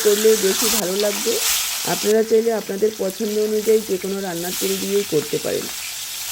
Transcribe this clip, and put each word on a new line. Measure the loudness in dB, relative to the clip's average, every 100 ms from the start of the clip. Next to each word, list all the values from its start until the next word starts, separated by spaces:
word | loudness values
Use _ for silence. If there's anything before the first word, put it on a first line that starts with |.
করলে | 4 4 6 4 2
বেশি | 0 0 0
ভালো | 0 0 0
লাগবে। | 0 -2 0 0 -2 -2 -4 -4
আপনারা | -2 2 2
চাইলে | 4 4 4
আপনাদের | 0 -2 0 0 0
পছন্দ | -4 -2 -2 0 0
অনুযায়ী | 0 4 2 2
যে | -2
কোনো | -2 -4
রান্নার | -4 -6 -6 -4
তেল | -2 -2
দিয়েই | 0 0 2
করতে | 0 0 -2
পারেন। | -2 -4 -4 -8 -10 -10 -10 -10 -6